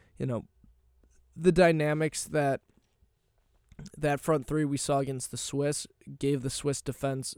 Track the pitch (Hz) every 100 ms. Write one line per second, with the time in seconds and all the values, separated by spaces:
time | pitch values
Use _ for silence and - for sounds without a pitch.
0 | _ - 131 117 - _ - _ _ _
1 | _ _ _ - 170 170 170 160 151 151
2 | 156 - - 151 139 135 - _ _ _
3 | _ _ _ _ _ _ _ - - -
4 | 147 143 - 156 127 156 147 139 - 139
5 | 135 131 - 123 - 139 143 147 - _
6 | - 139 139 143 127 - 143 135 - -
7 | 135 135 131